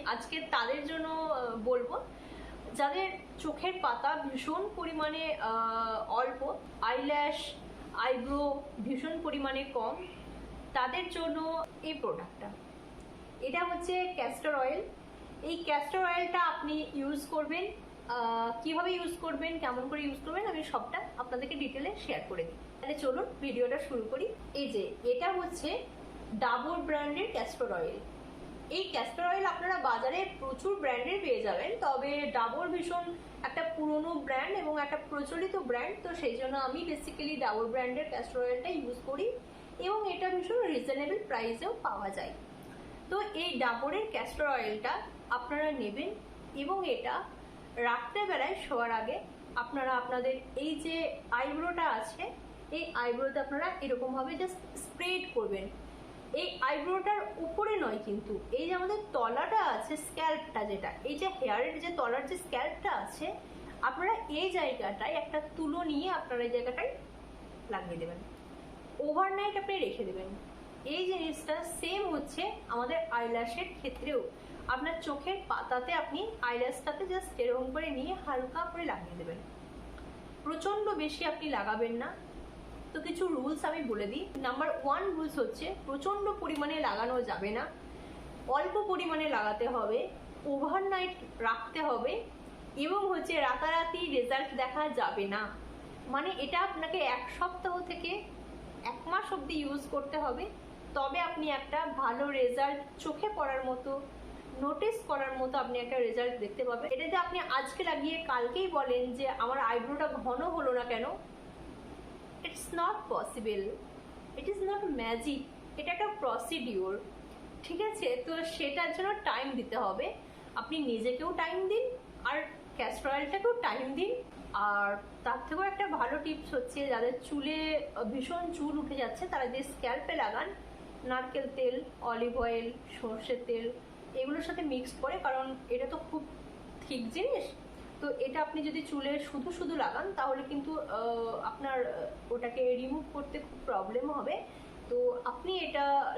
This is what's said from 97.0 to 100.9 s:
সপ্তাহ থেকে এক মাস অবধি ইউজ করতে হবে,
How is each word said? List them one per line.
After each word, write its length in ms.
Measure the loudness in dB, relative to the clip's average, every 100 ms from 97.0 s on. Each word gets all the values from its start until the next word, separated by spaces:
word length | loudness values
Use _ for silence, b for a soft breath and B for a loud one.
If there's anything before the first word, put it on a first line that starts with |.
| 2 2 -2 0
সপ্তাহ 420 | 0 0 -2 0
থেকে 420 | -2 -4 -2 -4 -6 -12 -12 -12 -12 -8
এক 240 | -6 -4 0
মাস 260 | 0 2
অবধি 200 | -2 0
ইউজ 280 | 0 0 -2 -2
করতে 260 | -2 0 0
হবে, 280 | 0 0 -4 -8 -14 -14 -4